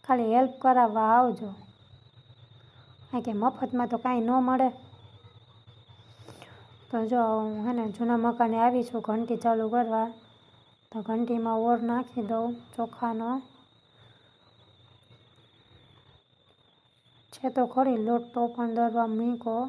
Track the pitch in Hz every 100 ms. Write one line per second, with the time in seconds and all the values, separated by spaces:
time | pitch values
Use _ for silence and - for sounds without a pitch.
0 | - 254 226 240 262 262 262 254 233 214
1 | 220 233 247 202 214 196 - _ _ -
2 | - - _ - - - - - - -
3 | - 247 240 214 240 254 254 247 240 233
4 | 247 247 226 254 254 254 262 254 - -
5 | - - - - _ - - - - -
6 | - - - - - - - - - 233
7 | 220 247 226 220 220 214 220 247 220 196
8 | 233 240 233 240 233 226 233 247 233 233
9 | - 220 226 240 233 226 220 240 226 220
10 | 226 233 - _ _ _ _ _ _ 220
11 | 214 220 240 233 226 226 233 240 233 240
12 | 240 247 208 226 233 240 - - 226 -
13 | 233 226 226 262 - _ _ _ _ _
14 | - _ _ _ _ _ _ _ _ _
15 | _ - _ _ _ _ _ - _ _
16 | _ _ _ _ _ _ _ _ _ _
17 | _ _ _ - 262 262 240 247 269 233
18 | 214 240 240 247 240 240 233 226 233 226
19 | 226 220 240 233 233 226